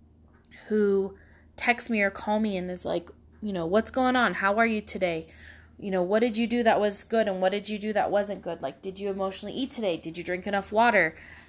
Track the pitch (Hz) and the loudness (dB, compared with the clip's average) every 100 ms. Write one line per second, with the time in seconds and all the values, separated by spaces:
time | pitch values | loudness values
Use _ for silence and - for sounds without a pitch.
0 | - _ _ _ - - - 214 202 196 | -20 _ _ _ -20 -20 -2 2 4 2
1 | 196 - - - - - - 233 - 220 | 0 -8 -20 -20 -20 -2 0 0 0 2
2 | 196 196 - 214 220 185 180 180 175 170 | 0 0 -2 0 0 -2 -4 -6 -4 -4
3 | - - - - 214 185 165 202 220 262 | -6 -18 -20 -12 -6 -4 2 2 2 0
4 | 254 254 220 180 196 208 233 214 208 196 | 2 4 2 2 2 4 2 2 -4 -2
5 | 180 165 160 - - - - - 196 185 | -2 -2 -8 -18 -20 -20 -20 -14 -4 0
6 | 175 214 247 214 233 240 226 175 208 208 | 2 2 2 0 0 2 4 4 2 0
7 | - 226 208 185 185 202 208 214 214 202 | 0 0 0 2 0 0 -4 -6 -2 0
8 | - 196 202 185 180 170 139 - 190 190 | 2 2 0 -6 -8 -8 -8 -8 -12 -8
9 | 202 196 190 190 208 220 262 - 208 160 | -6 -4 -4 -6 -8 -6 -4 -2 -2 -2
10 | 165 165 170 180 196 196 190 214 240 214 | -6 -8 -6 -6 -2 -4 0 2 4 4
11 | 160 - - - | 2 -2 -18 -20